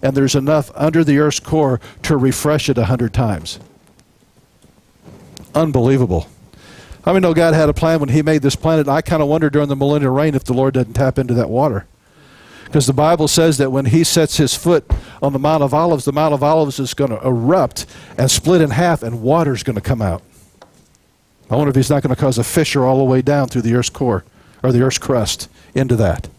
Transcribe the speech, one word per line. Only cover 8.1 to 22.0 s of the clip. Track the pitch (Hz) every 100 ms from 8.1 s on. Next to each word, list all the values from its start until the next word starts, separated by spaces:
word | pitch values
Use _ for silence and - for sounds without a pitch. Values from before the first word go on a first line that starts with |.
he | 156
made | 151 156
this | 139 -
planet? | 160 160 143
I | 143
kinda | - 160
wonder | 147 156 156
during | 147 143
the | 139
millennial | 139 147 139
reign | 131 156
if | 135
the | -
Lord | 127 135
doesn't | 131 117
tap | 117 135 127
into | 127
that | 120 120
water. | 117 147 101 - _ _ _ - - - - -
'Cause | 156 131
the |
Bible | 135 151 170 151
says | - 165 147
that | 139
when | 131 131
he | 147
sets | 165 - 156 -
his | 143
foot | - 170 170 - - - -
on | 139
the | 139
Mount | 143 156
of | 139
Olives, | 143 170 156
the | 127
Mount | 139 156
of | 147
Olives | 147 160 147 131
is | 135
gonna | - 143 110
erupt | 131 123 117 185 127 - - - - -
and | 131
split | - 156 180
in | 156
half, | 117 175 160
and | 117 117
water's | 113 156 160 123
gonna | - 107
come | - 120
out. | 104 82 _ _ _ _ - _ _ _ _ _ _ _ _
I | 135
wonder | 147
if | 135
he's | 127
not | 147